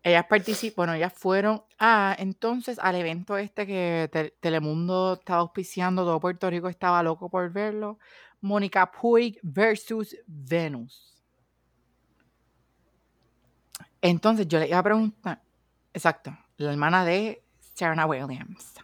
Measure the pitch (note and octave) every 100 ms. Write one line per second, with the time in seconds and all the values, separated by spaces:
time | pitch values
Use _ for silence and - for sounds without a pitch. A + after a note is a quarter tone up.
0 | F3 E3+ E3+ G#3 A3 G#3 A3 G#3+ F3 D#3+
1 | F3 - F#3 F#3+ G#3 G#3+ _ _ A3 A3
2 | G3 G3 F#3+ F#3+ A3+ B3 A#3+ A3+ F#3+ F3+
3 | E3+ E3+ F3+ G3+ G3+ - G3 F#3+ F3 E3
4 | D#3+ D#3+ D#3 _ E3+ D#3+ D3+ D#3 F3 F#3
5 | F#3 F#3 - F3 E3+ - F3+ - F3+ F#3
6 | F3 D#3+ F3+ F3+ F#3+ F3 F3+ F3 F#3 F3
7 | E3+ E3 F3+ F#3 F3+ F#3 G#3+ G#3+ G#3 G#3+
8 | - - - _ G3 G3+ G3+ G3 F#3 -
9 | A#3 A#3 A#3+ - E3+ C#3+ A3+ G#3+ - A3+
10 | G#3+ - - D3+ C3+ E3 D#3+ C3+ A#2+ -
11 | _ _ _ _ _ _ _ _ _ _
12 | _ _ _ _ _ _ _ _ _ _
13 | _ _ _ _ _ _ _ - - _
14 | F3 E3+ G#3+ A3+ F3 D#3+ D3 F3 G3 G#3+
15 | A3 - F#3 D#3 _ _ _ _ _ E3+
16 | E3+ - - D3 _ _ D3 C#3+ D3+ F3+
17 | F3 F#3 A3 - _ _ - - E3+ D#3+
18 | D#3 C3+ C#3 C3 - - - -